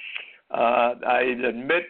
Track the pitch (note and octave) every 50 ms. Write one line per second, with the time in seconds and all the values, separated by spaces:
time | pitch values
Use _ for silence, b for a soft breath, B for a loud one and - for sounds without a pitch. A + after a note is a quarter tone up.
0 | B B B B B B B B B B - - B2 A#2 B2 A#2+ A#2+ A#2+ B2 A#2+
1 | - B2 B2 B2 B2+ B2+ B2 A#2+ B2 A#2+ A2 A#2+ C3 C#3+ E3 F3 F3